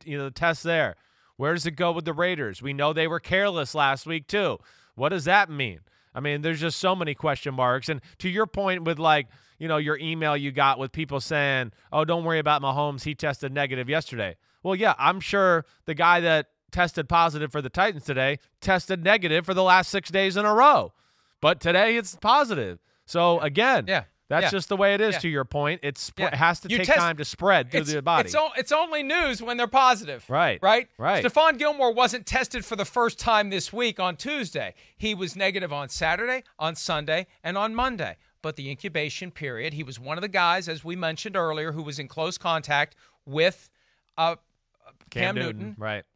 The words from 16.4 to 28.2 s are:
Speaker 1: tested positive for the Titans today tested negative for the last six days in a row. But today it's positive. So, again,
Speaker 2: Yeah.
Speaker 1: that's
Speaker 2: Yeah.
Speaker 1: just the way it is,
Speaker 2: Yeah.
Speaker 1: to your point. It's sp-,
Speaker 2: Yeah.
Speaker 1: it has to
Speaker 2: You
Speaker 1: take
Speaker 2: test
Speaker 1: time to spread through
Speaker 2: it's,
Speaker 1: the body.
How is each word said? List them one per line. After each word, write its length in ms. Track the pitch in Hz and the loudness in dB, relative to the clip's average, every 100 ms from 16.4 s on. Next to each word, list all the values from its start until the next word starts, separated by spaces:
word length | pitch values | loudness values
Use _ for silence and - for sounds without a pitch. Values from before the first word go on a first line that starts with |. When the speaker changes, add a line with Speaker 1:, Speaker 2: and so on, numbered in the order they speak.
| 143 _ _ | 0 _ _
Speaker 1:
tested 360 | 180 175 - 143 | -2 -2 -2 0
positive 440 | 170 165 151 147 | 4 4 0 -6
for 100 | 151 | -6
the 80 | 127 | -6
Titans 360 | - 208 160 139 | 0 0 0 -6
today 340 | 131 135 143 - _ | -2 0 -2 -8 _
tested 420 | - 190 - 185 | 0 0 0 -2
negative 420 | 175 214 170 160 170 | 2 2 2 0 0
for 80 | |
the 100 | 185 | 2
last 260 | 185 185 175 | 6 6 4
six 200 | 196 - | -4 -2
days 280 | 185 190 185 | 0 0 2
in 80 | 208 | 2
a 80 | |
row. 400 | 214 285 240 87 - _ _ _ _ | 6 8 6 2 -8 _ _ _ _
But 180 | 151 - | 2 2
today 380 | 170 175 220 233 | 2 4 4 2
it's 180 | 190 - | -2 -4
positive. 640 | 208 277 262 165 101 87 _ _ - | 2 4 4 0 -4 -8 _ _ -6
So, 320 | 175 175 170 | 2 4 4
again, 460 | 151 143 247 233 123 | 2 2 4 2 2
Speaker 2:
Yeah. 160 | 180 98 _ _ | -2 -4 _ _
Speaker 1:
that's 140 | 156 | 0
Speaker 2:
Yeah. 60 | 180 | 2
Speaker 1:
just 180 | 190 - | 0 -2
the 80 | 196 | 2
way 160 | 202 | 4
it 80 | 202 | 4
is, 140 | 214 180 | 2 0
Speaker 2:
Yeah. 40 | |
Speaker 1:
to 80 | 165 | -2
your 160 | 143 127 | -2 -2
point. 340 | 147 147 175 | -2 -2 -2
It's 200 | 143 139 - | -6 -8 -12
sp-, 60 | - | -4
Speaker 2:
Yeah. 80 | 185 | -4
Speaker 1:
it 60 | 135 | 2
has 240 | 165 170 | 2 2
to 100 | 190 | -2
Speaker 2:
You 80 | 233 | -2
Speaker 1:
take 100 | 185 | 4
Speaker 2:
test 120 | 208 | 4
Speaker 1:
time 180 | 170 156 | 4 -2
to 80 | 147 | -6
spread 460 | - 185 180 123 | 0 4 4 4
through 100 | 160 | -2
Speaker 2:
it's, 120 | 147 | -2
Speaker 1:
the 80 | 151 | -2
body. 240 | 139 160 | 2 2